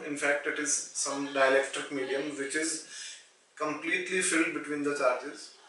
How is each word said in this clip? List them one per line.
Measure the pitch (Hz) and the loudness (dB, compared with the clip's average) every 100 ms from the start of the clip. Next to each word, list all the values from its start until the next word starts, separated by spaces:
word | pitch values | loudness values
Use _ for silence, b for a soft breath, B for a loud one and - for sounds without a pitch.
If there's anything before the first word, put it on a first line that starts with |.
in | 156 139 | -6 -2
fact | 143 143 151 | 2 2 0
it | 151 | -2
is | 147 | 0
some | - - - 139 139 139 | -2 -2 -4 -2 -2 0
dielectric | 139 131 135 135 147 143 | 4 6 6 4 -2 -4
medium | 139 127 139 147 135 | -2 0 -2 -2 -4
which | 139 156 | -2 -2
is | 160 - - B B B B _ _ - | -2 -4 -8 B B B B _ _ -6
completely | 151 151 165 180 180 185 | -4 -2 0 0 0 0
filled | 185 160 160 | 2 4 2
between | 147 143 147 | 0 -4 -2
the | 143 139 | 0 2
charges, | 139 - 143 - - - | 2 2 -4 -10 -14 -18